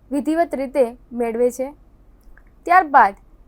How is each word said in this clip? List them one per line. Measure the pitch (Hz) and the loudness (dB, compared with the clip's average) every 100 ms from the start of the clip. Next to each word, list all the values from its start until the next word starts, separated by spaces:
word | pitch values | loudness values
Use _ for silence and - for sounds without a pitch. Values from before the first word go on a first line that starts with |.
| _ | _
વિધિવત | 262 254 320 339 262 | -6 -2 -2 -2 -4
રીતે | 269 285 233 247 _ | -4 -2 -2 -2 _
મેળવે | 240 233 226 247 | -6 -6 -2 -2
છે. | 240 269 294 _ _ _ _ - - - _ | -2 -10 -12 _ _ _ _ -20 -20 -20 _
ત્યારબાદ | - 359 320 262 202 196 - - | 2 2 4 4 4 0 -18 -20